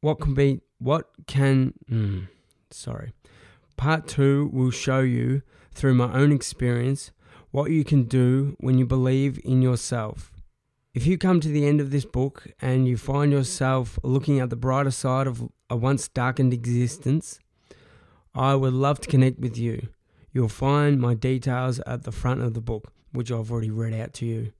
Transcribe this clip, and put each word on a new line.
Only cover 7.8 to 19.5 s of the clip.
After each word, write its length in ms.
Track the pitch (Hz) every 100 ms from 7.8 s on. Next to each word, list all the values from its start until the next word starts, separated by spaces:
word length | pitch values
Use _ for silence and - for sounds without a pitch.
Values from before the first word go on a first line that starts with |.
| 143
can 180 | 143
do 540 | 117 127 123 127 139 -
when 180 | 131 131
you 80 | 127
believe 540 | 131 131 131 139 131 -
in 160 | 131
yourself. 720 | 127 123 - 120 107 - - - - _ _ _ _
If 120 | - 131
you 120 | 185
come 220 | 185 180
to 80 | 156
the 180 | 147 143
end 120 | 147
of 120 | 139
this 140 | 143 -
book 420 | 123 135 - - -
and 260 | 131 127 127
you 100 | 120
find 340 | - 139 147
yourself 680 | 143 127 - 131 131 123 -
looking 360 | 131 135 139 139
at 100 | 127
the 60 | 120
brighter 360 | 127 131 139
side 360 | 127 135 127 135
of 200 | 117 117 _ _
a 60 | 120
once 320 | 123 139 -
darkened 460 | - 123 127 131
existence, 840 | 123 120 120 123 - - 147 - - _ _ _ - _ - _ _ _
I 220 | - 131 139
would 180 | 131
love 260 | 127 135 139
to 80 | -
connect 300 | 135 131 123
with 180 | 127